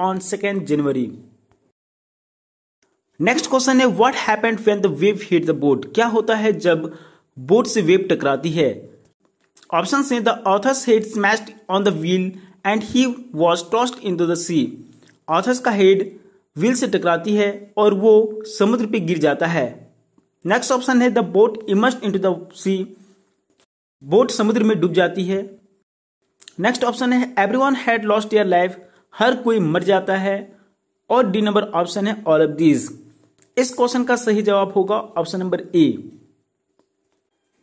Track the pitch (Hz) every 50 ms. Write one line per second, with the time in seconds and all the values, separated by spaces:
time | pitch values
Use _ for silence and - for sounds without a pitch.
0 | 180 190 190 185 185 - 202 196 202 202 196 196 147 135 151 147 147 139 131 127
1 | 120 104 - - - - _ _ _ _ _ _ _ _ _ _ _ _ _ _
2 | _ _ _ _ _ _ _ _ _ _ _ _ _ _ _ _ _ _ _ _
3 | _ _ _ - 160 220 254 320 - - 269 262 254 269 254 254 254 240 175 190
4 | 233 262 262 - - - 214 214 233 226 220 220 - 214 208 202 196 185 143 139
5 | 180 208 208 202 - - 175 165 151 160 156 131 143 143 135 - - - - 214
6 | 233 233 220 226 220 233 220 214 214 220 196 160 - 175 165 160 160 160 - -
7 | - - _ _ _ _ _ 131 127 139 196 240 247 233 - 226 170 156 185 190
8 | 190 180 165 - - 139 139 131 147 170 151 170 147 120 98 - - - - _
9 | _ _ _ _ _ _ _ _ _ _ _ - - - 180 165 190 185 285 277
10 | 277 277 247 240 202 233 - - - 196 196 202 202 262 269 262 - 247 214 220
11 | 214 - - 208 202 202 220 220 - - - - _ - 185 196 202 208 170 156
12 | 160 175 185 185 185 185 185 - - - - _ - 196 214 220 214 - - 247
13 | 262 247 240 - - - 156 151 170 170 170 170 - - 220 226 247 247 - -
14 | - 196 175 160 175 165 165 170 - - 170 147 120 110 - - - - - _
15 | _ _ _ _ _ - 160 175 190 247 254 247 - 247 208 202 190 190 196 196
16 | - - - - - _ _ _ _ _ _ 143 185 247 254 247 269 196 196 185
17 | - 175 170 165 170 214 208 208 202 202 202 202 - - _ 208 208 208 202 190
18 | 208 226 214 214 220 214 - - - - - - 196 214 240 233 220 214 - 220
19 | 165 160 180 156 151 147 143 143 170 160 170 156 127 117 - - - _ _ _
20 | _ _ _ _ _ _ _ _ - 170 208 247 247 - 262 247 254 269 254 240
21 | 247 247 202 233 190 170 175 196 220 226 214 - - - 196 202 233 254 247 -
22 | 214 202 190 190 190 190 175 175 - - - - - 190 190 185 196 - - -
23 | _ _ _ _ _ _ _ _ _ _ _ _ _ _ _ _ _ _ _ _
24 | 139 139 170 226 262 - - - 208 214 214 214 214 220 214 160 165 175 160 185
25 | 175 170 - 196 180 180 190 196 214 - - _ _ _ _ _ _ _ _ _
26 | _ _ _ _ _ _ _ _ - - - - 185 233 247 247 247 240 233 240
27 | 262 247 254 247 247 247 - - 196 202 233 254 269 277 269 254 - 240 233 220
28 | 214 208 208 214 214 214 214 208 202 185 180 175 180 185 185 - - _ _ _
29 | _ _ - - 220 254 254 254 - 233 226 214 170 151 165 180 175 190 196 185
30 | 190 196 190 190 190 196 196 202 202 - - _ _ _ _ _ _ _ _ _
31 | _ - 226 254 247 196 185 214 214 208 202 208 - - - 170 180 180 - 208
32 | 196 214 220 214 - 160 156 156 160 147 147 147 165 156 143 123 - - - -
33 | - - _ _ _ _ _ _ _ _ _ 254 254 254 - - 247 240 254 247
34 | 240 254 240 233 - 220 208 214 214 208 202 196 196 190 190 202 185 190 208 214
35 | 208 - - 170 165 - 202 185 185 180 175 160 - - - 170 151 127 - -
36 | - - - - _ _ _ _ _ _ _ _ _ _ _ _ _ _ _ _
37 | _ _ _ _ _ _ _ _ _ _ _ _